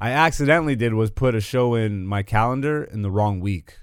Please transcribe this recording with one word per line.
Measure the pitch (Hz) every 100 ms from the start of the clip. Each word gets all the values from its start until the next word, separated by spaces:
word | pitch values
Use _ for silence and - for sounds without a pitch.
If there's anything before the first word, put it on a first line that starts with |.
I | 110
accidentally | 135 160 143 143 165 156 127
did | 117 110
was | 110
put | - 127 113
a |
show | 101 127 123 117
in | 110 101 92
my | 101
calendar | 98 110 113 131 143 151
in | - 107
the | 101
wrong | 98 104 95
week. | 95 92 - -